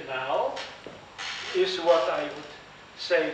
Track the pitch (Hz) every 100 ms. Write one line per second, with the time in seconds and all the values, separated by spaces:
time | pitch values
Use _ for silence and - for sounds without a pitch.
0 | - - - - - - - - - -
1 | - - - - - - 190 165 170 165
2 | 170 151 147 - - - - - - -
3 | - 170 151